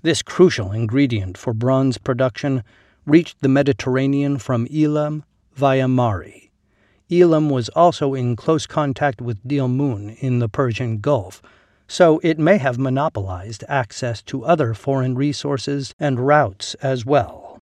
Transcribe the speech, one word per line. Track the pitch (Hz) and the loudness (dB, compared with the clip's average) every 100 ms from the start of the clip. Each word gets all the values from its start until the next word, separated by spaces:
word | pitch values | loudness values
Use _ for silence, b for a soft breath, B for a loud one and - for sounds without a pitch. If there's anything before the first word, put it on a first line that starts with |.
This | 160 165 | 0 -2
crucial | - - 180 - 95 | -4 4 4 4 -6
ingredient | 107 113 127 143 113 92 90 | -4 -2 2 2 0 -4 -8
for | - | -6
bronze | 110 123 131 135 120 | -2 0 2 2 -2
production | - 123 131 - 147 131 107 b b b - | -4 0 0 -2 -4 -4 -6 b b b 2
reached | 156 170 - | 2 2 -4
the | 135 | 0
Mediterranean | 135 139 120 - 127 139 139 143 139 | 2 2 0 -2 0 0 0 -2 -4
from | - 123 120 | -2 -2 -2
Elam | 151 151 151 151 151 - _ _ - | 0 0 0 -2 -6 -12 _ _ 0
via | 139 135 131 | 2 2 2
Mari. | 127 123 95 - - _ _ _ _ _ _ _ | 2 2 -2 -8 -20 _ _ _ _ _ _ _
Elam | 170 175 156 156 | 4 6 6 2
was | 135 113 | 0 -2
also | - 170 - 143 | 4 4 4 -2
in | 135 123 113 | -2 -2 -2
close | - 160 - | 0 0 0
contact | - 143 131 147 120 | -4 -2 0 -2 -2
with | 120 110 123 | -8 -8 -4
Dilmun | 143 127 127 143 107 101 113 | -2 0 0 -2 -4 -8 -8
in | 135 123 | -4 -2
the | 117 | -2
Persian | - 131 110 127 113 | -2 -2 -2 -4 -4
Gulf, | 127 139 95 - b b b b b | -2 -2 -2 -16 b b b b b
so | - 175 160 | 4 6 6
it | 170 160 | 2 2
may | 156 202 | 4 4
have | 135 120 | 2 -2
monopolized | 131 131 156 - 95 90 101 113 - | -2 0 -2 -4 -6 -8 -10 -14 -4
access | 139 120 - 123 113 | -2 -2 -6 -6 -8
to | - 135 120 | -8 -8 0
other | 165 123 110 | 0 0 -2
foreign | - 135 127 127 | -2 -2 0 0
resources | 143 143 143 139 - 143 135 - | -2 -2 -4 -4 -4 -6 -6 -4
and | 151 127 | -2 0
routes | 127 151 123 95 - - | 4 4 4 -2 -14 -6
as | 131 131 | -4 -4
well. | 113 143 - - - - _ | 0 0 0 -10 -20 -20 _